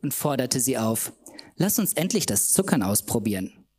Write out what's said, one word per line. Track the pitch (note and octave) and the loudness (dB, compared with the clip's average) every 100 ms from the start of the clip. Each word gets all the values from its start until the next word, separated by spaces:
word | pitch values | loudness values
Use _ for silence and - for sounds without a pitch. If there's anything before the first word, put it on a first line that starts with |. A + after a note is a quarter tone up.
und | C#3+ | -4
forderte | - D3+ C3+ B2+ C3 | -2 0 0 0 0
sie | A#2+ A#2+ | 0 0
auf. | A2 A2 - - - - - - | 0 -2 -4 -12 -20 -20 -20 -2
„Lass | F#3+ - | 0 2
uns | F#3+ | 0
endlich | - F#3 G#3 | 0 0 0
das | - G#2 - | 0 0 2
Zuckern | - G3 D#3 | 2 4 2
ausprobieren.“ | F#2+ G#2 - A#2+ G#2+ G2 F#2 - _ | 2 0 0 -2 0 -2 -6 -12 _